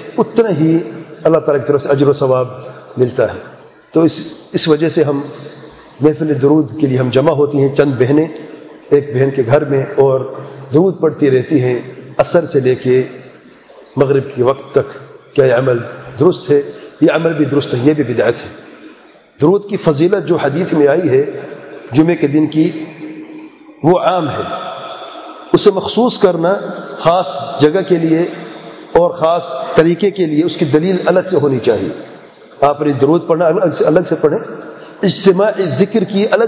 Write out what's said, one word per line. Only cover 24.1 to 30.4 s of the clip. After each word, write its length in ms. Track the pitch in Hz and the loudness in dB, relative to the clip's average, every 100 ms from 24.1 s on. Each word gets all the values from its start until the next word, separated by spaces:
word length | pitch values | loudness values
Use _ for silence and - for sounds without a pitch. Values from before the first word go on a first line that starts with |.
| 180 151 | 0 -2
ہے، 120 | 110 95 - - - - - - - - - - | -6 -8 -8 -10 -12 -14 -16 -16 -18 -18 -18 0
اسے 180 | 170 208 | 2 4
مخصوص 460 | 190 - - 240 - | 0 -2 0 0 2
کرنا 360 | 196 170 165 196 - - - - | 0 2 0 -2 -6 -12 -12 -4
خاص 600 | 160 175 170 - - - | 0 0 0 -6 -8 2
جگہ 200 | 147 175 180 | 2 2 0
کے 100 | 175 | 0
لیے 280 | 165 160 170 - - - - - - | 2 0 0 -6 -14 -16 -18 -20 -2
اور 200 | 165 175 | 2 2
خاص 320 | 170 160 170 - - - - | 2 0 0 -4 -8 -6 0
طریقے 360 | 165 170 202 | 2 2 0
کے 140 | 185 170 | 0 -2
لیے، 180 | 151 | 0